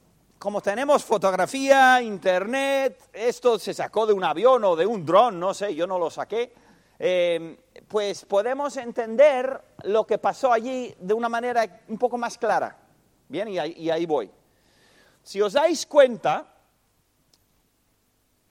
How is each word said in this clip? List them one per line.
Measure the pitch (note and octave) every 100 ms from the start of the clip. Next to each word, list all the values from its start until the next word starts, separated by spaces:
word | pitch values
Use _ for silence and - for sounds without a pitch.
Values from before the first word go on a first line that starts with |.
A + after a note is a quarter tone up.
| _ _ _ -
como | G3+ G3+
tenemos | G3 G#3 C#4+ C#4
fotografía, | - G#3+ F#3+ F#3 F3 C4+ C4+ C4+ B3+ B3+
internet, | A#3 F#3+ F#3 F3+ G3+ C4+ C4+ C4+ C4+ - _
esto | F3 A#3+ - B3 A3
se | G3
sacó | F3 C3 G#3 A3
de |
un | G3
avión | F3 D3+ A#3+ B3+
o | G3+ E3
de | G3
un | A3
dron, | D3 F#3 A#3+ F3
no | F#3 F3
sé, | G3+
yo | D#3 F3+
no | F#3
lo | D#3+
saqué, | - B2 A3 B3 _ _ _ _ -
eh, | F3 F3+ F3 E3 E3 - _ - -
pues | G#3+ G3+ - -
podemos | G3+ A3+ C4+ C#4+ C4+
entender | A#3+ B3 A3+ A3+ D4 B3+ C4 C4+ - -
lo | F#3 G#3+ -
que | G3+
pasó | G#3 - C4
allí | A#3 A#3+ B3+ A#3+ -
de | F3+ A3
una | A#3
manera | A#3 B3 A#3 G#3+ - -
un | A3
poco | A#3+ A#3+
más | A#3 -
clara. | A3 E3+ A2+ - _ _ _ _ -
Bien, | D3+ A3
y | F3+
ahí, | D#3 E3
y | D#3+
ahí | E3 E3+
voy. | D3 F#2+ _ _ _ _ _ _ _ _ _
Si | - G3
os | G#3
dais | C#4 D#4+ D#4 -
cuenta, | D4 C4 G#3 D#3 F#3+ - _ _ _ _ _ _ _ _ _ _ _ _ _ _ _ _ _ _ _ _